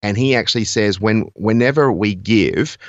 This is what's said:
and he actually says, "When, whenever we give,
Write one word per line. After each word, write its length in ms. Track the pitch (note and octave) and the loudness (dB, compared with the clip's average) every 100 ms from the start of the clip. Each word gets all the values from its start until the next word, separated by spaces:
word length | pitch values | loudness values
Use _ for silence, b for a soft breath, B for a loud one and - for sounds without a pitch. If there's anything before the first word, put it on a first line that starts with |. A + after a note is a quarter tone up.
and 160 | G#2 G2+ | -4 0
he 200 | C3+ B2 | 2 0
actually 260 | A2 A#2+ | 0 -2
says, 380 | G#2 A#2 G#2 F2+ | -2 0 0 0
"When, 220 | G#2+ A2 - | 0 0 -2
whenever 560 | - G#2 A2+ B2 D3 C#3 | -4 0 2 2 2 2
we 220 | F2+ G#2 | 2 -2
give, 640 | F#2 G2+ A2+ D#2+ F#2 D3+ - | -2 0 2 2 0 -4 -6